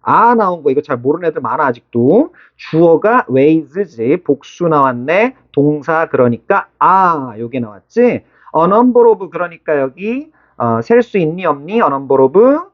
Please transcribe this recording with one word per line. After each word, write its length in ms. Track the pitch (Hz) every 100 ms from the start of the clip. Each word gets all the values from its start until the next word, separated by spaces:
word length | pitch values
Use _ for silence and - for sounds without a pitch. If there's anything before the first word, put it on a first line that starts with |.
아 340 | - 151 226
나온 280 | 240 196 175
거 80 | 143
이거 120 | 135
잘 140 | - 127
모르는 300 | 123 160 170
애들 120 | 156
많아, 260 | 123 123 143
아직도. 680 | 120 _ 117 123 196 320 _ _ _
주어가 680 | - 160 170 160 202 247 -
ways지, 880 | 131 139 160 139 151 196 113 113 170
복수 440 | - 139 - - 170
나왔네. 680 | 151 135 123 131 175 240 262 _
동사, 540 | - 143 151 139 160 160
그러니까 600 | 135 123 117 _ 196 - _
아, 560 | 156 190 185 160 131 107
요게 220 | 117 127
나왔지. 400 | 113 101 _ - 240 143 _ _ - 151
A 80 |
number 440 | 170 208 247 240 233
of, 180 | 202 185
그러니까 480 | 165 175 165 - 151
여기, 500 | 135 131 202 254 311 _ _ _
어, 240 | 120 117
셀 220 | 113 233
수 160 | 240 208
있니, 260 | 156 170
없니? 300 | 180 143 147
A 60 | 220
number 420 | 175 139 135 135
of. 440 | 135 165 247 294 359